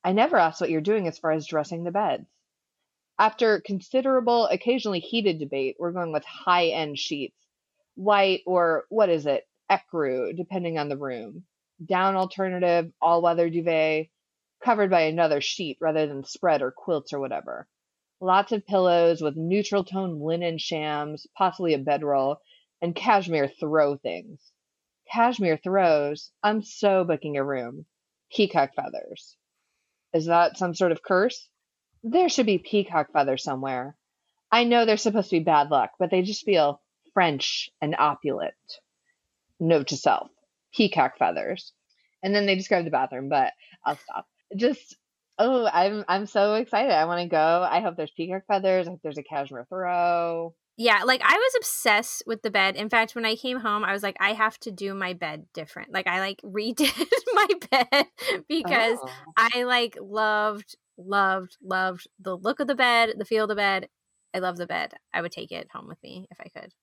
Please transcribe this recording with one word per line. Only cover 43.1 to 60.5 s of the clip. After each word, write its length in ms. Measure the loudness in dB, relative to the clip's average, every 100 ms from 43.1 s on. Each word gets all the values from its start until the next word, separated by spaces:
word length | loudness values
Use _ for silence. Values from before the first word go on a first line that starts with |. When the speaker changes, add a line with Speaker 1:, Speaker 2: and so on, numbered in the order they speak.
| -4 -2
Speaker 1:
but 220 | 0 0 -2 -20 _ -6
I'll 120 | -6
stop. 300 | -8 -12 -12 _ _ -2
Just, 400 | -2 -2 -12 -20 _ _ _ 0
oh, 280 | 2 4 2
I'm, 340 | 2 2 0 -2
I'm 180 | -2 0
so 260 | 2 2 2
excited. 360 | 0 0 2
I 120 | 2 2
wanna 220 | 0 0
go. 400 | 2 4 4 2
I 100 | 0
hope 160 | 0 -6
there's 140 | -10
peacock 320 | -8 -8 -8 -2
feathers. 400 | 0 2 2 0
I 40 |
hope 100 | -8
there's 140 | -10 -10
a 60 |
cashmere 420 | -8 -8 -8 -10 -12
throw. 840 | -8 -4 0 0 0 -2 -4 -8 _ _ -2
Speaker 2:
Yeah, 220 | 2 4 4
like, 160 | 2
I 100 | 4 4
was 180 | 4 0
obsessed 640 | -4 -2 2 2 0 -10 -8
with 160 | -6
the 80 | -4
bed. 240 | 0 0 -2
In 120 | -2
fact, 280 | 0 0 -2
when 100 | -4
I 100 | -4
came 240 | -6 -6
home, 220 | -4 -2
I 100 | -2
was 100 | -4
like, 120 | -4 -2
"I 140 | -2
have 260 | 0 -2 -2
to 120 | -14
do 220 | -10 -8
my 200 | -6 -6
bed 340 | -6 -8 -10 -14
different." 400 | -14 -14 -14 -8
Like, 140 | -6 -4
I, 140 | -2
like, 200 | -4 -8
<laughs> 40 | -10
redid 480 | -6 -6 0 -2 0 -2 -2 0
my 140 | 2 2 0 0
bed 340 | 0 2 2 0 _ -6 -6 -4
because 520 | -6 0 0 2 -2
Speaker 1:
Oh. 80 | -6 -16 -6 0
Speaker 2:
I, 280 | 2 0
like, 340 | 0 0 0 -6
loved, 760 | -10 -2 0 0 -2